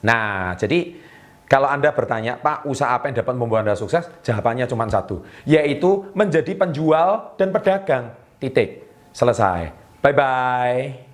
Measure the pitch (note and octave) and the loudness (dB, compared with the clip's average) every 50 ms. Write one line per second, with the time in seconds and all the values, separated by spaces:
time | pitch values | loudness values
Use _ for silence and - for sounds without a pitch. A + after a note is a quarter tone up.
0 | - G#2+ A#2 A2+ A2 G#2 G2+ F#2+ F#2 F2+ F2+ F2 A2 G#2+ D3 F3 E3 - - - | 4 4 2 4 2 -2 -2 -2 -4 -4 -4 -2 -2 0 0 0 0 -4 -12 -18
1 | - - - - - - - _ _ - - C3+ C3+ C#3 C#3 C#3 C#3 D3+ D3 - | -20 -20 -20 -20 -20 -20 -20 _ _ 2 2 2 4 0 0 2 0 0 0 0
2 | B2+ A#2+ A#2+ A2+ A2 A#2 B2+ - - D3+ D3+ - - D3 C3 - C#3+ A#2+ B2+ B2 | -4 -4 -4 -4 -4 -6 -6 -2 -4 -4 -4 -2 -6 -6 -4 -2 -2 -2 -2 -2
3 | - C#3+ C3 A#2 A2 - B2 B2 A#2+ A2+ A2 A2 G#2+ G#2+ G#2 - A2 G2+ - E3+ | -2 -4 -4 -4 -4 -4 -4 -4 -4 -2 -2 -2 0 0 -2 -2 -2 -2 -2 -4
4 | E3+ - - - - - A#2 G#2 G2+ A#2 A#2 B2+ B2+ A#2 B2 A2+ A#2 G#2+ G#2 G2 | -4 -6 -18 -10 -4 -4 -4 0 0 -2 -2 -2 -4 -4 -2 -4 -4 -2 -2 -2
5 | F#2 - G2+ E2+ - - - - - E3+ D#3 D#3 D3 D3 C#3 C#3 E3 F#3 G3 F#3+ | -2 -4 -10 -10 -10 -16 -20 -12 0 2 2 2 2 0 -2 0 2 0 0 0
6 | G3 - - F#3+ G#3+ G3 D3+ D#3+ - F3 F#3+ F#3 F#3+ F3+ C#3+ C#3+ D#3+ D#3 D#3 D#3 | -4 -8 -2 -2 -2 2 2 0 0 -2 2 2 2 2 2 0 2 4 4 4
7 | E3 F#3 G#3 A3+ - - - - G3 F#3+ E3+ - - F#3+ F#3+ G3 F#3+ - C#3+ B2+ | 4 2 2 0 -4 -10 -2 0 0 0 0 2 2 2 2 2 0 0 -2 -2
8 | A#2+ A#2 - - - _ _ _ - C3 C3 C3+ G#2+ - - - - - - _ | -2 -8 -14 -20 -20 _ _ _ -8 0 2 2 2 2 -2 -16 -20 -20 -20 _
9 | _ _ _ - A#2+ B2 A2 G2 G#2+ F#2+ F2+ F2 E2+ D2+ - - - - - _ | _ _ _ 2 2 2 4 4 2 2 2 -2 -6 -8 -12 -18 -20 -20 -14 _
10 | - C#3 C#3+ C#3+ C#3+ C3+ B2+ B2+ B2+ B2+ B2 B2 B2 B2 B2 B2+ C3+ C#3+ C3 - | 0 2 4 4 2 2 0 0 0 -2 0 0 0 0 0 -2 -4 -6 -10 -14
11 | - - | -18 -20